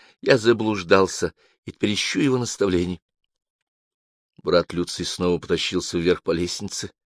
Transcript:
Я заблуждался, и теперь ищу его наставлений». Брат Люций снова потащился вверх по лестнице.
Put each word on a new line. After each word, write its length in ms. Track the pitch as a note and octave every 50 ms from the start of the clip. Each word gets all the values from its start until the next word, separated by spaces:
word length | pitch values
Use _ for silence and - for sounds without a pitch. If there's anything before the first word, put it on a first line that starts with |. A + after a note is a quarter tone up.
| - _ _ _
Я 160 | - - C#3 A2
заблуждался, 960 | G#2+ A#2+ A#2 G#2+ A2 A2 G#2 G2 F2 E2 G2 F#2+ F#2+ F2+ - - F2+ D#2+ _ _ _ _ _ _ -
и 40 | -
теперь 220 | - - A#2+ G#2+
ищу 280 | G#2 - - - - F#3+
его 180 | D#3 C3+ B2+ B2
наставлений». 640 | A#2+ - - - G2+ G2 F2+ F2 F2+ F2+ F2+ - _ _ _ _ _ _ _ _ _ _ _ _ _ _ _ _ _ _ _ _ _ _ _ _ _ _ _ -
Брат 300 | - D#2 F2 E2+ E2+ -
Люций 320 | F2 F2 F2 - - - E2+
снова 340 | - - - F2+ F2+ F2 E2
потащился 600 | - - F2 D#2+ - - F#2 F2 - - - F2
вверх 240 | E2 F2+ E2+ -
по 80 | - F#2+
лестнице. 600 | E2 E2+ F2 - - - G#2 F#2 - - G#2 - _ _ _ _